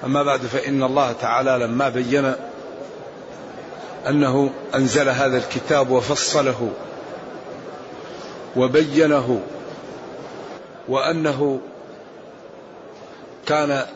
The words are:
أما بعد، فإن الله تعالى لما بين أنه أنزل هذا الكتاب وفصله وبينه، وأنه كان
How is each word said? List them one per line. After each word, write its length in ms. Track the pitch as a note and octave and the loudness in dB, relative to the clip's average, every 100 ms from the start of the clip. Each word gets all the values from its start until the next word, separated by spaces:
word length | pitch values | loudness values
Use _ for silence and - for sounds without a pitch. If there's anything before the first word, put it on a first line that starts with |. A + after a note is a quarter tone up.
أما 180 | C3 C#3+ | 2 2
بعد، 180 | C#3+ C3+ | 4 2
فإن 420 | A#2+ C3 C3 C#3 | 0 -2 0 2
الله 300 | C3 C#3 C3 | 4 4 2
تعالى 460 | A#2 A2+ A#2+ C3+ B2+ | 2 2 4 4 4
لما 240 | A#2+ A#2 C#3 | 2 2 2
بين 440 | B2+ A#2+ C#3+ C3+ B2+ - - - - - - - - - - - - - - - - C3 | 2 2 2 2 0 -6 -12 -12 -12 -12 -12 -14 -14 -16 -14 -14 -14 -14 -14 -12 -8 0
أنه 420 | D3 C#3 C3 C#3 - - | 2 4 4 2 0 -2
أنزل 340 | C3 C3+ C#3+ C#3 | 2 4 4 4
هذا 280 | B2+ C3+ B2+ | 4 4 2
الكتاب 540 | - B2+ - D3+ C3 | 0 -6 2 4 6
وفصله 800 | B2+ A#2 C#3+ - D3+ C3 A#2 A#2 F2+ - - - - - - - - - - - - - - - - - B2+ | 4 2 0 2 2 2 2 -2 -4 -10 -12 -12 -12 -12 -14 -14 -14 -14 -14 -14 -14 -14 -12 -12 -14 -4 2
وبينه، 840 | B2+ C#3+ D#3 C#3 D#3 C#3+ B2 A#2 - - - - - - - - - - - - - - - | 6 6 6 6 6 6 4 0 -2 -10 -12 -12 -14 -14 -14 -14 -14 -14 -14 -14 -16 -16 -2
وأنه 720 | C3+ C#3 E3 D#3 C3+ C#3+ C3+ - - - - - - - - - - - - - - - - - - - | 0 0 2 0 2 0 0 -6 -16 -18 -18 -18 -18 -20 -18 -18 -18 -18 -18 -18 -18 -18 -18 -18 -12 -2
كان 400 | D3+ D3 C#3 B2 | 0 2 0 -2